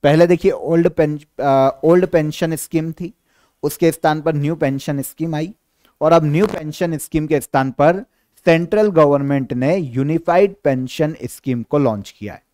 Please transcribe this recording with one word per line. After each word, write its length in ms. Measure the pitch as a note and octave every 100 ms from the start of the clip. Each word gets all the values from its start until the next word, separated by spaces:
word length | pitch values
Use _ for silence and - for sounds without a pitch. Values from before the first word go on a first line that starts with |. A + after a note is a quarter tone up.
पहले 240 | D3 D#3 E3+
देखिए 240 | F3 G3
ओल्ड 380 | - B2+ E3+ E3+
पेन-, 520 | D#3 D3+ D3+ _ -
अ, 380 | C#3 C3+ C3+ -
ओल्ड 220 | D#3+ F3+ F3+
पेंशन 500 | E3+ D3+ D3+ E3 D#3+
स्कीम 360 | - E3 D#3+
थी, 220 | D#3+ F3+ _ _ _ _ _
उसके 280 | D3 - E3+
स्थान 300 | D#3 D#3+ D#3
पर 140 | D#3 D3+
न्यू 200 | C#3+ D#3+
पेंशन 460 | D3 C3+ - C#3+
स्कीम 340 | C3+ - E3 D3+
आई 180 | D#3+ - _ _ _ _
और 100 | D#3
अब 140 | E3 D#3
न्यू 220 | D3+ G3+
पेंशन 500 | - D#3 D3+ F3 D#3
स्कीम 300 | - D#3+ D3+
के 140 | D3+
स्थान 300 | - C#3 C3+
पर 320 | - D3 F#3 A#3+ _ _ _ -
सेंट्रल 440 | E3 E3+ G#3+ G#3+
गवर्नमेंट 640 | E3 D3 C#3+ C#3 C#3 C3
ने 220 | B2 C3 F#3+
यूनिफाइड 800 | D3 A#2+ C#3 E3 E3 F3 G3 -
पेंशन 520 | D3 C3 C3 - D3+ D#3
स्कीम 400 | A#2+ - - A#2+
को 140 | A2 D3
लॉन्च 360 | C3+ G#2+ G2 _
किया 140 | G#2
है। 100 | - _